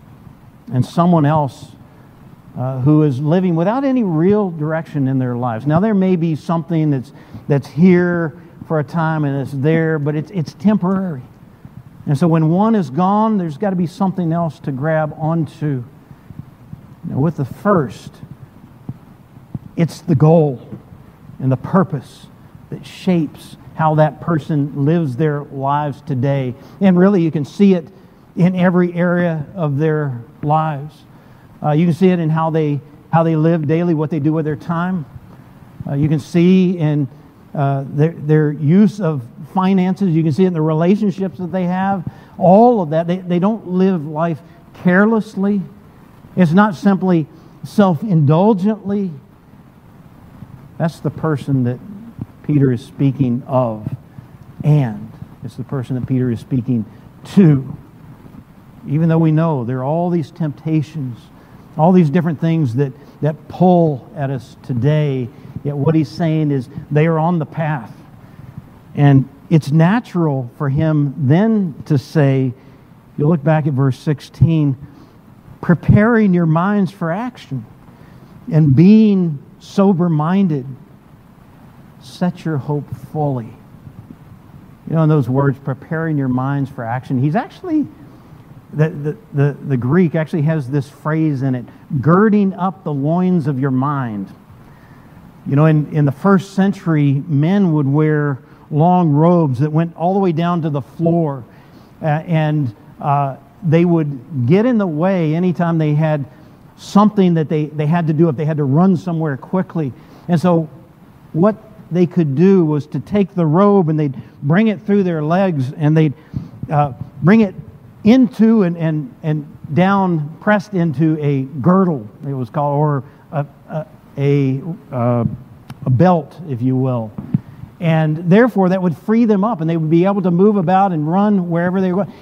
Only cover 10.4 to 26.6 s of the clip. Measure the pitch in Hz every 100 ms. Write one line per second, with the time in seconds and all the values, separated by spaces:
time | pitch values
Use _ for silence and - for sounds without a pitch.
10.4 | 143 - 190 208 175 190 190 135 - -
11.4 | - - - - - - - 139 175 165
12.4 | 156 175 220 220 143 131 185 208 220 208
13.4 | 170 139 208 180 165 - 196 180 165 170
14.4 | 165 - 151 131 156 156 151 147 156 165
15.4 | 151 - 151 131 117 - - - - -
16.4 | - - - - - - - 117 160 156
17.4 | 127 - 202 190 123 - - - - -
18.4 | - - - - - - - - - -
19.4 | - - - - 170 - - 139 156 165
20.4 | 147 123 - - - - - - - -
21.4 | 131 131 - 190 170 135 - - - -
22.4 | - - - - - - - 175 143 -
23.4 | - - - - 160 156 156 151 - 165
24.4 | - 151 143 143 139 175 156 120 156 147
25.4 | 143 139 135 143 147 135 - 127 139 139
26.4 | 127 120